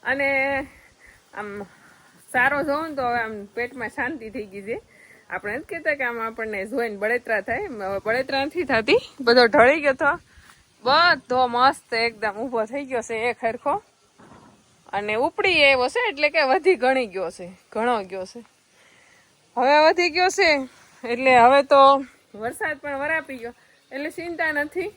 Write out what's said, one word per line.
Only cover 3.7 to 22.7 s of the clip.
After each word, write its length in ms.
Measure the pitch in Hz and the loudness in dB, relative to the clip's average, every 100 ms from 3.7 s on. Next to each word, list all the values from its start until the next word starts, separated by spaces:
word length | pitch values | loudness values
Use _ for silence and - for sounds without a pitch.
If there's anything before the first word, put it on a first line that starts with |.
| 269 220 - | -8 -12 -6
શાંતિ 360 | 247 311 220 254 | -6 -8 -12 -12
થઈ 120 | 214 202 | -12 -14
ગઈ 100 | 196 | -10
છે. 100 | 302 _ _ _ - _ | -12 _ _ _ -20 _
આપણે 200 | 185 208 233 | -10 -8 -10
નથી 120 | - | -10
કહેતા 260 | 339 311 294 | -8 -4 -4
કે 40 | 247 | -4
આમ 120 | 233 | -4
આપણને 380 | 226 226 220 214 202 | -8 -8 -8 -8 -6
જોઈને 260 | 254 233 202 | -4 -4 -4
બળેતરા 440 | 214 247 - 214 | -2 -2 -2 -4
થાય, 240 | 202 247 403 | -2 -6 -6
એમ 120 | 226 | -8
હવે 180 | 190 196 214 | -6 -6 -4
બળેતરા 360 | 233 262 269 277 | -4 -2 -4 -4
નથી 200 | 339 285 | -6 -2
થતી. 300 | 233 226 440 - _ 240 | -2 2 0 0 _ 2
બધો 180 | 247 240 | 6 6
ઢળી 340 | 285 240 311 | 6 6 4
ગયો 120 | 294 | 0
તો, 180 | 262 285 330 _ _ _ _ _ _ | 0 0 -2 _ _ _ _ _ _
બધો 560 | 226 294 349 302 _ 254 254 | 0 4 4 2 _ 0 2
મસ્ત 460 | 240 262 - _ | 4 2 2 _
એકદમ 420 | 233 233 220 214 202 | -4 -4 -4 -6 -6
ઊભો 220 | 254 240 214 | -6 -4 -4
થઈ 200 | 277 277 | -6 -6
ગયો 160 | 254 | -6
છે 140 | 214 226 240 | -6 -4 -4
એક 100 | 226 233 | -4 -6
હરખો. 280 | 240 285 381 _ _ _ _ - - - _ _ _ - | -4 -4 -4 _ _ _ _ -20 -20 -20 _ _ _ -10
અને 200 | 196 208 214 | -8 -4 -2
ઉપડી 480 | 294 381 403 339 277 | -2 0 0 4 4
એવો 180 | 262 254 | 4 2
છે 80 | 466 427 | 0 -2
એટલે 200 | 285 294 | 0 0
કે 120 | 320 269 | 2 2
વધી 300 | 262 320 349 | 2 2 2
ઘણી 260 | 254 262 233 185 | 2 0 -2 -6
ગયો 140 | 170 - | -8 -8
છે, 100 | 180 185 _ | -16 -18 _
ઘણો 220 | 214 233 233 | -4 -2 -2
ગયો 220 | 190 190 185 | -4 -12 -12
છે. 160 | 240 220 _ _ _ _ _ _ _ _ _ _ - | -16 -20 _ _ _ _ _ _ _ _ _ _ 0
હવે 200 | 262 294 311 | 4 6 6
વધી 280 | 359 349 311 | 4 0 0
ગયો 140 | 370 381 | 0 2
છે 120 | 359 285 262 _ _ _ | 2 2 -2 _ _ _
એટલે 300 | 233 240 262 254 | -8 -2 4 6
હવે 240 | 240 277 | 8 6
તો 180 | 277 277 269 277 269 _ _ 202 | 4 6 8 6 0 _ _ -10
વરસાદ 420 | 226 - 415 | -10 -6 -8